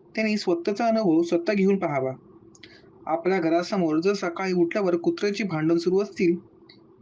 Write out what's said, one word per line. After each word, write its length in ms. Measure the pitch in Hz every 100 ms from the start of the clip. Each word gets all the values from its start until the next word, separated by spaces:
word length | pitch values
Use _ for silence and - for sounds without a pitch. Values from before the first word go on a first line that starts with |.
| - -
त्यांनी 220 | 220 208
स्वतःचा 480 | - 175 170 208 233
अनुभव 360 | 220 208 160
स्वतः 320 | 170 175 170
घेऊन 220 | 208 190 196
पाहावा. 360 | 180 143 131 127 - - - - - - - - -
आपल्या 340 | 160 180 190
घरासमोर 600 | 160 165 175 208 165 156
जर 140 | 175
सकाळी 400 | 202 185 170 190
उठल्यावर 420 | 180 170 220 190 175
कुत्र्याची 480 | 175 170 202 208
भांडण 340 | 208 156 156 170
सुरू 220 | 175 185
असतील 380 | 202 - 185 175 - - - - - -